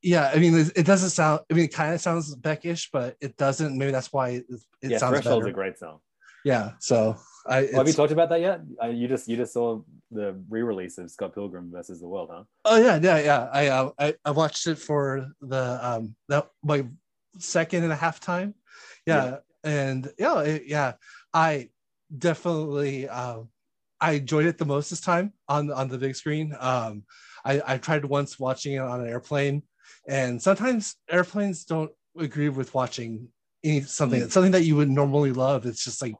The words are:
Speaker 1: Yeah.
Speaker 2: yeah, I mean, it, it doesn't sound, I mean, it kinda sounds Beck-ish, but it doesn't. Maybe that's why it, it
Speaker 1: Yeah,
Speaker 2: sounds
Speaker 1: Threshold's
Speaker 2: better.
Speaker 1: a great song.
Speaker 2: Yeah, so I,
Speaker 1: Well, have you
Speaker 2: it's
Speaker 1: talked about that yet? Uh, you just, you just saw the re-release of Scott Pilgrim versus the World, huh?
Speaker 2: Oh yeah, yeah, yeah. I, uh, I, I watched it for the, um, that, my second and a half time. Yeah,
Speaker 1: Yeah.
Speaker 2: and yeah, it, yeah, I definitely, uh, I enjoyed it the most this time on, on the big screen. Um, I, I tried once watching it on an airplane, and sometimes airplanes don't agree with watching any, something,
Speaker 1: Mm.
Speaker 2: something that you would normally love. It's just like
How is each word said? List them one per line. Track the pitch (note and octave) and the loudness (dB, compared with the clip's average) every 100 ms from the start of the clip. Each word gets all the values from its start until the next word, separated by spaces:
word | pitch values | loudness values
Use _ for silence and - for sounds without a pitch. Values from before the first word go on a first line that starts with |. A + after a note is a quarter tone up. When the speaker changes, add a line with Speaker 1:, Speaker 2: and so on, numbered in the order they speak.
Speaker 1:
Yeah. | F#3+ F3 C#3 | 4 4 4
Speaker 2:
yeah, | D#3 | 6
I | |
mean, | E3+ E3 | 6 6
it, | D#3 F#3+ | 4 2
it | D#3 | 4
doesn't | G3 F#3 | 4 4
sound, | - D#3 D3+ - | 2 2 2 0
I | |
mean, | E3 E3 | 2 2
it | |
kinda | - D#3 E3+ | 0 -2 -2
sounds | - E3+ D#3 C3+ | -2 -2 -4 -6
Beck-ish, | D3+ D#3 E3+ E3+ - | -4 -4 -4 -8 -4
but | C#3+ B2 - | -4 -4 -8
it | C#3 - | -12 -2
doesn't. | D3 C3+ D#3 C3 | -2 0 -2 -2
Maybe | C#3 | -2
that's | C3 B2 | -2 -2
why | C#3 B2+ | -2 -2
it, | B2 B2+ B2 _ _ | -4 -8 -16 _ _
it | C3+ | -4
Speaker 1:
Yeah, | A2+ | 0
Speaker 2:
sounds | B2+ C3+ | 2 2
Speaker 1:
Threshold's | A#2+ A#2+ A2 | 2 2 0
Speaker 2:
better. | |
Speaker 1:
a | |
great | F#2 F#2+ - | -4 -6 -8
song. | F2 D#2 _ _ - - | -16 -18 _ _ -20 -6
Speaker 2:
Yeah, | C#3+ B2 G#2 - | 0 0 0 -8
so | - A#2+ A2 A2 - - - | 0 2 2 0 -12 -20 -2
I, | C3 | 0
Speaker 1:
Well, | C3+ | 2
have | |
you | C3+ C3+ | 4 4
Speaker 2:
it's | D3 | 4
Speaker 1:
talked | D3 | 4
about | D#3 E3 | 4 4
that | E3+ | 2
yet? | F3 F3+ D#3 B2 | 0 -2 -6 -6
Uh, | A#2 | -4
you | A#2 A#2+ | -2 -2
just, | B2+ - | -2 -2
you | A2+ | -4
just | A#2+ | -2
saw | B2 A#2 A2+ - - _ | -2 -2 -2 -10 -20 _
the | A2 G2+ F#2+ F#2 | -8 -6 -8 -8
re-release | A2 A#2 G2 F2+ - | -4 -2 -4 -6 -12
of | F2 | -16
Scott | - G2 | -10 -10
Pilgrim | G#2 G2+ F2+ F2 | -8 -10 -10 -14
versus | F2 E2+ F2 | -14 -14 -16
the | F2 | -10
World, | F#2+ D#2+ | -10 -10
huh? | E2+ G2+ _ G#3+ | -14 -20 _ 4
Speaker 2:
Oh | A3 | 6
yeah, | A#3+ E3+ | 8 6
yeah, | F3 D#3+ | 4 4
yeah. | D3 C#3+ B2 | 4 2 2
I, | C3+ C#3+ | 0 2
uh, | C3 C3 - | 2 0 -2
I, | D3 D#3 D3 | -2 -2 -2
I | |
watched | D3 D#3 - E3+ | 0 0 0 -6
it | D#3 | -6
for | - D3 C#3 C3+ C3 D3 | -2 -2 0 -4 -8 -14
the, | C#3 C3 B2+ B2 | -6 -4 -2 -4
um, | B2 A#2 A2 A2+ _ | -4 -6 -6 -14 _
that, | C#3+ - _ | -2 -2 _
my | D3+ D3 B2+ C3 _ _ _ F#3+ | -2 -2 -2 -10 _ _ _ -16
second | - F3 E3 F3+ | -2 -2 0 0
and | E3 | 0
a | D3+ | 0
half | E3 D#3+ | -2 -4
time. | - F3 G3 G3+ _ - - - - | -6 -4 -4 -10 _ -20 -20 -10 0
Yeah, | D#3 C3 | 2 2
Speaker 1:
Yeah. | C3 _ _ D#3 | -6 _ _ -4
Speaker 2:
and | D3 C#3 C3 C3 - | -2 0 -2 -6 -2
yeah, | B3 C#4 | 0 2
it, | D3+ D#3 B2+ | 0 -2 -4
yeah, | D3 C3+ - - - _ | -2 -2 -4 -18 -20 _
I | E3 D#3+ D3 A#2+ _ _ _ _ D3 | 2 2 2 -6 _ _ _ _ -2
definitely, | E3+ D#3+ F3 D#3+ D#3 C#3+ C#3+ C3+ C3+ | -2 0 -2 -2 -2 -2 -2 -4 -8
uh, | A#2+ B2 A2+ A2+ _ _ _ _ _ | -8 -8 -8 -14 _ _ _ _ _
I | - | 0
enjoyed | D3+ C3 D#3 D#3+ | 0 0 2 2
it | E3+ | 0
the | D#3 | -2
most | C#3+ D3 | -2 -2
this | E3+ | -6
time | - E3+ G3+ _ _ | 0 0 0 _ _
on, | D3 D3 | -2 -2
on | C3 C3 | -4 -4
the | B2+ | -4
big | C3+ C3 | -4 -4
screen. | D#3 D3+ D#3 D3 | -4 -4 -4 -4
Um, | B2+ B2+ A2+ G#2 G2+ - - - | -2 -2 -2 -10 -18 -20 -20 -12
I, | - C#3 C#3 | -2 -2 0
I | C3 | -4
tried | - D3+ C#3 | 0 -2 0
once | C#3+ C#3 - | -2 -2 -4
watching | C3 C3 D3 | -4 -4 -4
it | C#3 | -4
on | C3 B2 | -4 -6
an | A#2+ | -6
airplane, | A#2+ - D3 C#3+ C#3+ - _ - - - | -8 -4 -2 0 -2 -6 _ -20 -20 -6
and | C#3 B2+ A#2+ | -2 -2 0
sometimes | F#3+ G3 A#3 A#3+ G3+ - _ | 2 2 2 -2 -4 -12 _
airplanes | E3+ F3 G#3 G3+ E3+ - | 0 0 0 -2 -4 -4
don't | D#3+ D#3 - _ E3 | -4 -4 -8 _ -8
agree | D#3 D3+ D3 | -6 -2 -2
with | C3+ B2+ | -2 -4
watching | C3+ B2 - A#2 A2 A#2+ _ _ _ | -2 -2 -4 -10 -10 -14 _ _ _
any, | D#3 D3+ | 0 0
something, | C#3 - C#3 B2 | -2 -2 0 2
Speaker 1:
Mm. | A#2 | 2
Speaker 2:
something | F#3+ F#3 | 4 6
that | F#3 | 6
you | E3 D3 | 4 4
would | C#3+ | 4
normally | C3+ C#3+ C#3 C#3+ | 4 2 2 2
love. | B2+ C3 C#3 A#2+ | 2 0 0 -2
It's | A2 | -8
just | - - | -8 -6
like | B2+ G#2+ | -8 -8